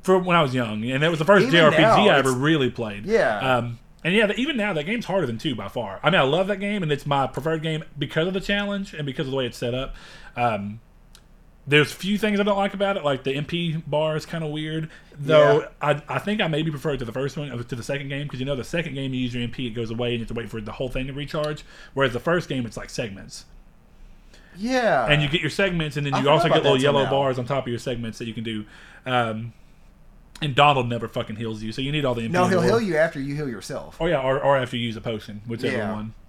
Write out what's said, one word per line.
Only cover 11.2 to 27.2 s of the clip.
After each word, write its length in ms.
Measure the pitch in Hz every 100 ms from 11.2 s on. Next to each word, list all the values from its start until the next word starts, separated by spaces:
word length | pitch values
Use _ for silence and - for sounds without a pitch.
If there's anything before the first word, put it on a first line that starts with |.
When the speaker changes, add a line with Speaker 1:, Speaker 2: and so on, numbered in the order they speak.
| - - - - -
Speaker 1:
there's 260 | 147 143
few 260 | - 185 208
things 220 | 214 202
I 40 |
don't 120 | 202 196
like 160 | 196
about 220 | 196 196 190
it, 80 |
like 200 | 147 135 135
the 80 | 135
M 80 |
P 300 | 151 170 170 156 151
bar 280 | 147 156 156
is 100 | -
kinda 220 | 165 156
weird. 420 | 151 156 156 160 - - 147
Though 420 | 143 156 147 147
Speaker 2:
Yeah. 60 | 139 -
Speaker 1:
I, 200 | 147 147 -
I 120 | 131
think 200 | - 214
I 80 | 180
maybe 220 | 151 160
prefer 200 | 147 165
it 40 | 135
to 60 | 120
the 60 |
first 240 | 123 139 160
one, 160 | 147
uh, 100 | 120
to 140 | 120 123
the 80 |
second 240 | 113 143 139
game, 180 | 139 147
'cause 120 | 127
you 60 | 131
know 100 | 139
the 80 |
second 300 | 110 170 160
game 200 | 135 135
you 60 | 127
use 140 | 127
your 100 | 120
M 80 | 120
P, 160 | - 123
it 40 |
goes 180 | 113 113
away 180 | 117 120
and 40 |
you 60 | 120
have 80 | 110
to 40 | 113
wait 140 | 110
for 120 | 113
the 100 | 107
whole 160 | 104 131
thing 200 | 127 131
to 60 |
recharge. 520 | 139 143 160 151 151 - - -
Whereas 200 | 131 135
the 80 | 120
first 260 | 165 175 -
game, 180 | 135 117
it's 120 | 117
like 120 | 120
segments. 560 | - 120 95 113 - - - - - _ - - - - - - 170
Speaker 2:
Yeah. 500 | 220 254 226 151 113
Speaker 1:
And 140 | 147
you 60 | 147
get 120 | 170
your 80 | 151
segments, 480 | - 196 170 156 147
and 80 | 143
then 80 |
Speaker 2:
I 40 | 139
Speaker 1:
you 60 |
Speaker 2:
forgot 100 | 135
Speaker 1:
also 120 | 151 165
Speaker 2:
about 80 | 156
Speaker 1:
get 80 |
little 100 | 143 135
Speaker 2:
that 40 |
till 120 | 139
Speaker 1:
yellow 100 | 143
Speaker 2:
now. 60 | 131
Speaker 1:
bars 260 | 135